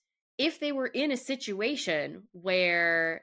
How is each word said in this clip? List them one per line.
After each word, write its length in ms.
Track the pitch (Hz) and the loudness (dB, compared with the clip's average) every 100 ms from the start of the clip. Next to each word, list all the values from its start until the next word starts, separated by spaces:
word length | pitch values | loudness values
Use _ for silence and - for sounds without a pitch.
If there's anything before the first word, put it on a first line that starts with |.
| _ _ _ - | _ _ _ -2
if 220 | 302 - | -2 0
they 120 | 294 | -4
were 140 | 269 254 | -2 -2
in 260 | 247 294 | 0 0
a 40 | 254 | -2
situation 1080 | - 262 - 196 226 285 185 156 143 180 208 | -4 -6 -4 -2 -2 -2 -2 -2 -2 -8 -18
where 880 | 180 185 185 180 175 170 165 165 165 | -8 0 2 4 4 4 4 2 -2